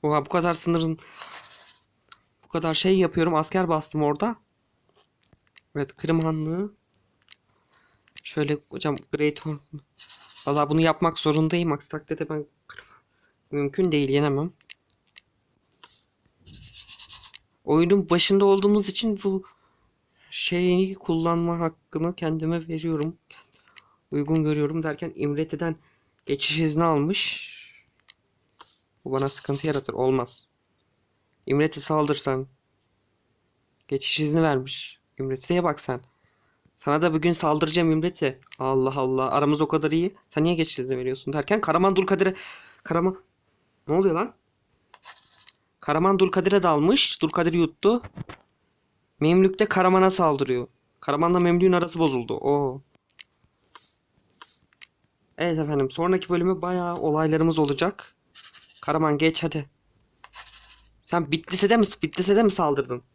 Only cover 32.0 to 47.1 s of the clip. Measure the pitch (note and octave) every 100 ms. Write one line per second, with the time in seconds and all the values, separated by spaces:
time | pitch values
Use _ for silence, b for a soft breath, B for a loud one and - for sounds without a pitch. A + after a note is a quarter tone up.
32 | D3 D3 - C3 C3+ _ _ _ _ _
33 | _ _ _ _ _ _ _ _ _ C#3
34 | - - D3+ D#3 D#3+ C3+ C3 - - -
35 | _ _ C3+ C3 - F3 F3 D3 - B2+
36 | B2+ _ _ _ _ _ _ _ - D3
37 | E3+ D#3 E3 D#3+ E3 D3+ D#3+ E3 E3 D#3+
38 | E3+ F3+ C#3+ C3 _ - C3 C3+ C3 C3+
39 | C3 C3 C3 - D3 D3 D3+ D#3+ D3 D#3+
40 | F3+ - b - D#3+ E3+ D#3+ - B2+ B2+
41 | B2+ C3 - D3 C#3 G#3+ G#3 D#3+ F#3 F#3+
42 | F#3+ G3 F#3+ F#3 B B B B - E3
43 | F3+ F#3+ _ _ _ _ _ _ - D#3+
44 | F#3+ E3 A3+ - _ _ _ _ _ -
45 | - - _ - - _ _ _ - D3+
46 | F3+ G3 F#3+ F#3+ F3+ G3 F3+ D3+ D#3 C4+
47 | -